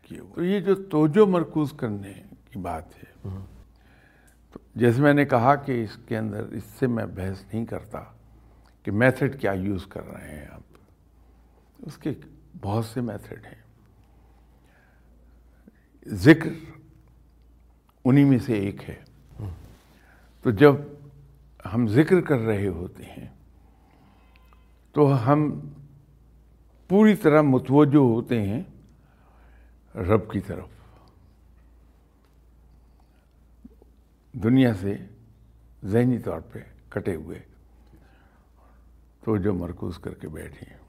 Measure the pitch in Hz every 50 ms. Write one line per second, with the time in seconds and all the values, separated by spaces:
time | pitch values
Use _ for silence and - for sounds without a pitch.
0 | _ - - - - 92 - - 170 180 202 208 160 196 190 190 196 190 - 151
1 | 151 156 147 208 214 196 185 175 160 - - 156 151 135 - - - 113 104 101
2 | 98 101 101 - - - - - _ _ - 104 87 87 85 80 80 - - -
3 | - - - - - 98 95 95 98 - - - - _ _ _ _ _ _ _
4 | _ _ _ _ _ _ _ _ _ _ - - _ _ _ 110 117 120 113 127
5 | 147 147 143 143 143 143 139 120 113 131 143 139 139 139 131 120 113 104 - -
6 | - - 117 110 110 107 101 107 110 - - - - - - - 135 127 120 113
7 | 107 95 90 90 92 95 95 95 - - - 113 117 110 104 85 - - - -
8 | - - - - - - - - - - - - _ - _ _ _ 104 98 104
9 | 120 131 127 - 143 127 - - - 98 98 95 92 101 101 90 87 - - -
10 | - - - - 78 78 76 73 73 - - - - _ - - - _ _ _
11 | _ _ _ _ _ _ _ _ _ _ _ _ _ _ _ - 262 160 - -
12 | - 156 120 - - - - - - - - - - 98 101 113 113 110 - 131
13 | 120 117 104 - - - - - - - - - _ _ _ _ _ _ _ _
14 | _ _ _ _ _ _ _ _ _ _ _ _ _ _ _ _ _ _ _ _
15 | _ _ _ _ _ _ - - _ _ _ _ _ - _ _ _ _ _ -
16 | - - 110 98 85 139 160 151 - 160 - - - - - - - - - -
17 | _ _ _ - _ _ _ _ _ _ - _ _ _ _ _ _ _ _ _
18 | _ 131 127 143 143 139 135 120 95 123 117 104 98 101 92 - - - - -
19 | - - - - _ _ - - 107 95 85 - - - - - _ _ _ _
20 | _ _ - _ _ _ _ _ - 127 113 95 147 147 139 139 - - - -
21 | - - - - - - - - - - _ _ - - 95 117 123 110 101 131
22 | 160 151 190 180 151 - 151 123 110 113 107 98 101 98 87 80 90 95 - -
23 | - - - - - - - - - _ _ _ _ _ _ _ _ _ _ _
24 | _ _ _ _ _ _ _ _ _ _ _ _ _ _ _ _ _ _ _ 147
25 | 147 139 139 131 107 117 147 151 151 147 - - - - - - - - - -
26 | _ _ _ _ _ _ _ - _ _ _ _ _ _ _ _ _ _ 180 202
27 | 220 214 208 - - 156 147 156 151 143 131 127 - - 131 147 151 143 131 151
28 | 139 123 113 117 120 - 123 113 104 95 104 135 196 - - - - _ _ _
29 | _ _ _ _ _ _ _ _ _ - - - - - _ _ _ _ - 113
30 | 98 87 107 110 - - - 101 - - 87 - 87 - - - - - - -
31 | - - _ _ _ _ _ _ _ _ _ _ _ _ _ _ _ _ _ _
32 | _ _ _ _ _ _ _ _ _ _ _ _ _ _ _ _ _ _ _ _
33 | _ _ _ _ _ _ _ _ _ _ _ _ _ - - _ - _ _ _
34 | _ _ _ _ _ _ - 127 90 113 127 131 131 120 113 92 98 98 101 -
35 | - - - - - _ - _ - _ _ _ _ _ - _ - 98 98 117
36 | 123 127 123 110 - 95 85 80 78 - - 113 - - - - _ - - 104
37 | 92 107 90 78 80 82 85 - - _ - _ _ _ _ _ _ _ - -
38 | _ _ _ _ _ _ _ _ _ _ _ _ _ _ _ - _ _ _ _
39 | _ _ _ _ - 117 110 101 90 104 98 87 82 85 87 - - 98 90 -
40 | - - - - - - 80 82 82 - - - - - - - -